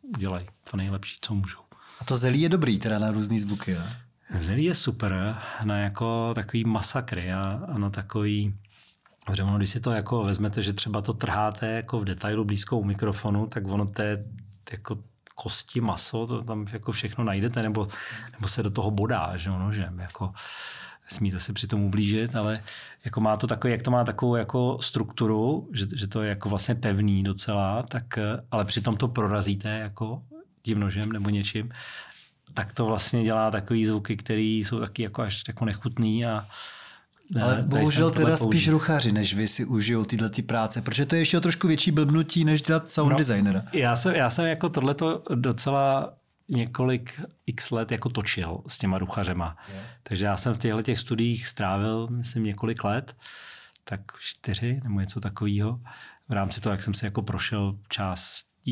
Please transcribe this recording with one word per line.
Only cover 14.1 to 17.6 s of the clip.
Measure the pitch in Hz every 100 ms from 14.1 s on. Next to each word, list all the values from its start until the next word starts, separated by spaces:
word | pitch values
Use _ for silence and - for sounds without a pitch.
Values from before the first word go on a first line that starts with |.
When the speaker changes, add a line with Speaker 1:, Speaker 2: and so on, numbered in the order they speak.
| 101 104 - - - -
Speaker 1:
jako | 107 - 104 - _ - -
kosti, | 104 - - 123
maso, | 113 92 - 113 117
to | 117
tam | 117 107 101
jako | 110 104
všechno | 107 107 117
najdete, | 110 98 113 120